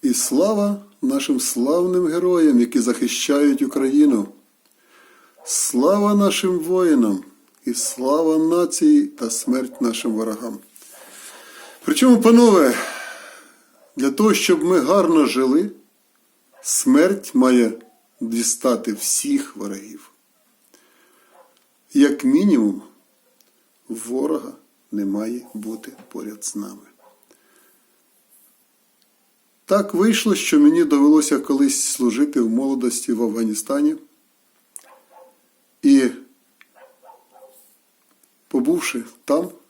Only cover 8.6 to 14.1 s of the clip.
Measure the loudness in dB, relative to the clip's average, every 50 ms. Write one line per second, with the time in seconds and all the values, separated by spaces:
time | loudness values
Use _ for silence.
8.6 | 0 -2 -2 0 4 4 4 4 4 0 -4 -8 -8 -6 -6 -6 -4 -2 -2 -2
9.6 | -4 -6 -6 -4 -4 -4 -4 -4 -6 -4 -4 -4 -4 -6 -6 -8 -10 -12 -12 -14
10.6 | -18 _ _ -20 -20 -20 -20 -20 -20 -20 -20 -20 -20 -20 -20 -20 -20 -20 -20 -20
11.6 | -20 -20 -20 -10 -6 -6 0 2 6 6 6 6 6 6 6 8 6 6 6 6
12.6 | 4 2 2 -2 -6 -10 -10 -12 -14 -16 -16 -18 -20 -20 -20 -20 -20 _ _ _
13.6 | _ _ _ _ _ _ _ -4 -2 -2